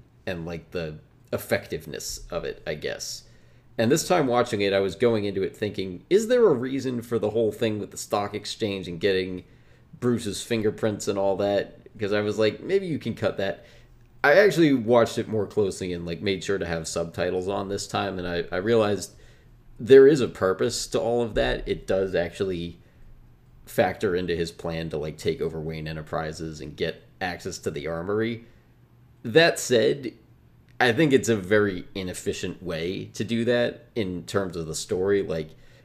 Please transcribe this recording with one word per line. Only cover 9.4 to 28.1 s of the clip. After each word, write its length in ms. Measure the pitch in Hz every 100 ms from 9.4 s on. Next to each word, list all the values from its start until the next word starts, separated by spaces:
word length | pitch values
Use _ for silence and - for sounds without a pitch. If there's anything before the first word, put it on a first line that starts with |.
| - - - - _ -
Bruce's 420 | 120 120 101 92
fingerprints 640 | - 113 107 104 113 101 -
and 120 | 101
all 160 | 98 95
that? 420 | 101 101 - - - -
'Cause 120 | 104
I 80 | 104
was 180 | 104 104
like, 240 | 110 104
"Maybe 240 | 101 196 190
you 100 | 139
can 160 | 120
cut 240 | 104 101 -
that." 280 | 98 - - - - - - -
I 100 | 139 151
actually 340 | 208 156 165
watched 440 | 135 107 120 113 -
it 80 | 98
more 180 | 107 98
closely 480 | - 101 87 95
and, 120 | 87 85
like, 140 | 85
made 220 | 104 95
sure 140 | 82 98
to 80 | 85
have 220 | 85 80
subtitles 600 | - 82 - 90 90 90
on 220 | 101 98
this 160 | 98 -
time, 300 | 107 101 92
and 100 | 90
I, 180 | 87 85
I 60 | 90
realized 540 | 98 117 104 101 - - - - - - - -
there 280 | 107 135 135
is 140 | 151
a 60 | 104
purpose 600 | 80 95 92 123 - -
to 120 | 123
all 220 | 113 120
of 140 | 117 104
that. 320 | 123 - -
It 180 | 90 -
does 280 | 95 95 90
actually 640 | 87 - 98 90 85 82 - - - - - - - - -
factor 500 | - 98 - 107 90
into 200 | 90 85
his 160 | 82
plan 380 | - 87 82 82
to, 80 | 78
like, 200 | 78 78
take 240 | 87 76
over 180 | 80 80
Wayne 280 | 78 80 78
Enterprises 760 | 78 76 78 80 78 80 76
and 140 | 76 76
get 280 | 85 - - -
access 360 | 92 87 95 87
to 120 | -
the 160 | 78 71
armory. 580 | 82 90